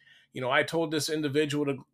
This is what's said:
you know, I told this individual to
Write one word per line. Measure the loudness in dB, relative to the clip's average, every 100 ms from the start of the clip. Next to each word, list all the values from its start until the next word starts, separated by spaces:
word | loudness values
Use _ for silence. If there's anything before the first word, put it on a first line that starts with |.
| _ -20 _
you | -6
know, | 2
I | 2
told | 2 0 0
this | 0 0
individual | -2 0 0 0 0 -2
to | -4 -10